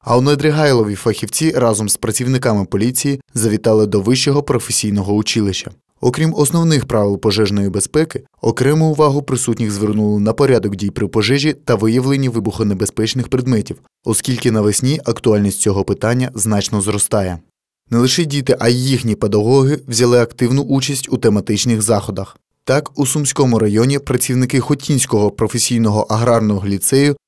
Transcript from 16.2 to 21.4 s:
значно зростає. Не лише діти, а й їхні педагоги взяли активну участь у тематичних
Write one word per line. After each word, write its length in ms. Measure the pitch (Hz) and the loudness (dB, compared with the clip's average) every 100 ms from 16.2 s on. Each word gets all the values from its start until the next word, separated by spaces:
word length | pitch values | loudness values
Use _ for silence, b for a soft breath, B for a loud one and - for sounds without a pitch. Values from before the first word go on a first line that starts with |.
| 127 | -2
значно 460 | 120 104 104 98 107 | -4 -2 -2 0 -2
зростає. 580 | 98 104 - 107 95 87 _ _ _ _ _ | -2 -2 -2 -2 -2 -6 _ _ _ _ _
Не 80 | 120 | 0
лише 260 | 127 151 | 2 0
діти, 320 | 160 143 131 127 | -2 -2 0 0
а 80 | 120 | 2
й 60 | |
їхні 400 | 123 131 131 117 | 0 0 -2 0
педагоги 640 | 104 107 104 110 135 135 143 - | -2 0 0 4 4 4 0 -4
взяли 320 | 113 120 123 | 0 4 4
активну 420 | 117 - 120 131 | 2 0 0 0
участь 460 | 143 135 131 135 - | 0 0 0 -6 -4
у 60 | 127 | 0
тематичних 680 | 113 104 | 2 2